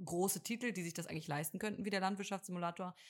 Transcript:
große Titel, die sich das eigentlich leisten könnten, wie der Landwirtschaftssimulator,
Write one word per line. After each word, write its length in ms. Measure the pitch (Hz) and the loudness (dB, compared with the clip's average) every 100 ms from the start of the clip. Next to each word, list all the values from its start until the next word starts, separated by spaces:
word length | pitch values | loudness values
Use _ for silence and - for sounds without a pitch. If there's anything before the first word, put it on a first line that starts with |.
große 380 | 165 175 190 190 | -2 4 4 2
Titel, 280 | - 233 240 | -2 0 0
die 120 | 185 | 0
sich 100 | 170 | -2
das 140 | 170 170 | -2 -4
eigentlich 200 | 160 156 | -4 0
leisten 320 | 147 143 190 | 0 0 0
könnten, 260 | 214 202 202 | -2 0 0
wie 40 | |
der 100 | 196 | 4
Landwirtschaftssimulator, 960 | 190 196 196 196 - 180 170 170 180 175 - | 4 2 0 -4 -2 -2 0 -2 -4 -6 -14